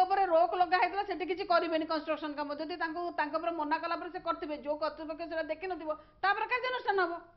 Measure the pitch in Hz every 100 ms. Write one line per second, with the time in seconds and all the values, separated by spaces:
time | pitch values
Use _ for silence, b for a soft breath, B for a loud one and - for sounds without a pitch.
0 | 370 392 381 330 349 359 349 359 359 392
1 | 403 320 339 359 381 339 330 320 320 320
2 | 311 302 311 285 294 294 311 349 330 330
3 | 349 320 302 320 339 339 294 320 339 339
4 | 359 359 339 330 311 294 269 302 302 302
5 | 311 320 330 330 311 311 370 339 311 302
6 | b b 370 415 440 494 508 508 466 392
7 | 349 339 -